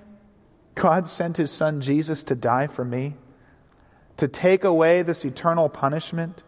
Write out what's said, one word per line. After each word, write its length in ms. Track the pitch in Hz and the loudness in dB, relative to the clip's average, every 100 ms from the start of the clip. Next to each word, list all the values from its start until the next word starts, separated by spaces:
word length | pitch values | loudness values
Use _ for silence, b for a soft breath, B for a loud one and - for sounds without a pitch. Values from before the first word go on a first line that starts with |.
| - - - _ _ _ _ | -20 -20 -20 _ _ _ _
God 340 | - 185 165 160 | 0 2 2 0
sent 280 | - 170 170 | -4 -4 -2
his 140 | 147 | -4
son 300 | - 156 151 | -2 -2 -2
Jesus 420 | 135 147 156 151 | 0 0 0 -6
to 120 | - 127 | -4 -2
die 320 | 117 123 147 | 0 0 0
for 160 | - | -4
me, 320 | 123 123 139 147 - b b b b b b b b - | -6 -6 -6 -10 -18 b b b b b b b b -4
to 100 | 147 | -4
take 340 | - 180 190 | 0 2 4
away 400 | 196 165 160 175 | 4 4 6 4
this 220 | 175 160 | 2 -4
eternal 440 | 139 127 170 165 156 | -6 -2 0 2 0
punishment, 760 | - 139 151 - 165 165 - | 0 -2 -2 -6 -6 -6 -10